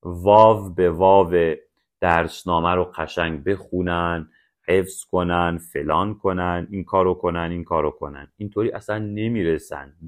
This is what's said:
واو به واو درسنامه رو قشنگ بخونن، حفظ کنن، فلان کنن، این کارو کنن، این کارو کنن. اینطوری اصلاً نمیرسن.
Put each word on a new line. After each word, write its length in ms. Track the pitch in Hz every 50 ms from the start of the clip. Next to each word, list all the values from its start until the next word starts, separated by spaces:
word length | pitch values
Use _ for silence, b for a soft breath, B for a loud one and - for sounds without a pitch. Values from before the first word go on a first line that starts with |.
| -
واو 680 | 87 87 87 90 98 104 107 110 110 110 104 101 95
به 200 | 87 90 92 87
واو 640 | 80 82 95 95 95 98 95 85 87 87 85 82 78 - - _ _ _ _ _ _ _
درسنامه 760 | - 90 85 85 85 80 - - - 92 87 82 82 87 90
رو 100 | 92 90
قشنگ 600 | 87 - - 80 80 - - 85 82 80 76 73
بخونن، 840 | 90 101 92 - - - 92 90 87 87 85 87 85 85 82 78 - _ _ _ _ _ _ _ -
حفظ 360 | 87 95 92 90 - - -
کنن، 540 | - - 90 90 87 87 87 87 87 85 82
فلان 560 | - - - - 76 78 76 80 95 104 107
کنن، 540 | - - 98 92 90 90 87 87 87 85 -
این 140 | 101 98 87
کارو 300 | - - 95 92 92 90
کنن، 360 | 90 - 90 85 85 85 82
این 140 | 87 85 82
کارو 260 | - 87 80 76 76
کنن. 420 | 73 - - 71 71 71 71 - _
اینطوری 340 | - 104 104 - 104 107 117
اصلاً 280 | - - - - 107 107
نمیرسن. 1000 | 107 104 104 104 107 113 120 113 92 82 82 76 - - - 73 69 69 71 _ 80